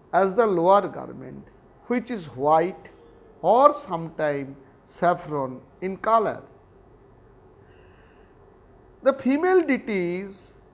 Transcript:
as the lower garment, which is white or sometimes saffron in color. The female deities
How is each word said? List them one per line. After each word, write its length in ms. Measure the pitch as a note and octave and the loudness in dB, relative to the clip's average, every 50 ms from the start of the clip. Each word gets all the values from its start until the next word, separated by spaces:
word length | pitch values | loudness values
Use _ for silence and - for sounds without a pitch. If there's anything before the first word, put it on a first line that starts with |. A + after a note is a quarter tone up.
| _ - - | _ -2 0
as 200 | E3+ G3 G3 F#3 | 2 2 2 2
the 120 | A#3 A#3 | 2 2
lower 420 | G#3+ F#3+ E3+ E3 F#3 F#3+ - F#3+ | 2 2 2 4 4 4 4 2
garment, 580 | D#3 - - B2+ B2+ B2+ B2+ C3 C3 C#3 C3+ - - - - - - - _ - | -2 -8 -12 -14 -14 -14 -16 -16 -16 -18 -18 -20 -20 -20 -20 -20 -20 -20 _ -6
which 240 | - A#3+ B3 - - | -4 -4 -4 -4 -6
is 140 | A#3+ G3+ E3 | -10 -10 -10
white 600 | C#3+ A2 B2+ C#3 D3 D#3+ D#3+ E3+ F#3 F#3 - - - - - - - - - - - - - | -12 -8 -2 2 4 4 4 2 0 -4 -10 -18 -20 -20 -20 -20 -20 -20 -20 -20 -20 -12 -2
or 320 | - E3+ G#3+ B3 C#4 D4 D4 | 2 2 6 6 6 6 4
sometimes 840 | - - G3 F3 E3 E3 D#3 - - D#3 D3 C#3+ C#3+ C#3 C3+ C#3 - - - - - - | 2 -6 -6 -6 -6 -8 -8 -6 -2 -2 -2 -2 -2 -6 -10 -14 -18 -20 -20 -20 -20 -20
saffron 760 | - - - F3+ E3+ F3 E3+ - D3+ D3+ C#3+ C3+ B2+ B2+ B2+ - - - - | -16 -6 0 0 0 0 0 -4 -8 -6 -4 -4 -6 -8 -12 -18 -20 -14 -10
in 160 | F3+ F#3+ F#3+ | -8 -8 -8
color. 440 | - - G#3+ A3+ A3+ G#3 D3+ A#2+ A2 - - - - _ _ - - - - - - - - - - - - - - - - - - - - - - - - - - - - - - - - _ - - - - - - - - - - - - - - | -4 0 2 2 2 2 0 -4 -8 -12 -20 -20 -20 _ _ -20 -20 -20 -20 -20 -20 -20 -20 -20 -20 -20 -20 -20 -20 -20 -20 -20 -20 -20 -20 -20 -20 -20 -20 -20 -20 -20 -20 -20 -20 -20 -20 _ -20 -20 -20 -20 -20 -20 -20 -20 -20 -20 -20 -10 -2 0
The 100 | C4 C4 | 0 0
female 480 | C4+ - B3 C#4 D4 E4+ F#4 F#4 F#4 | 0 0 0 0 2 2 4 4 4
deities 920 | E4 C4+ B3+ A3+ - - G#3 F#3+ F3 E3+ F3 F#3 G3+ G3 G3 - - - - - - _ | 2 2 0 -2 -2 -4 -4 -2 -2 -4 -4 -6 -8 -10 -14 -16 -18 -20 -20 -20 -20 _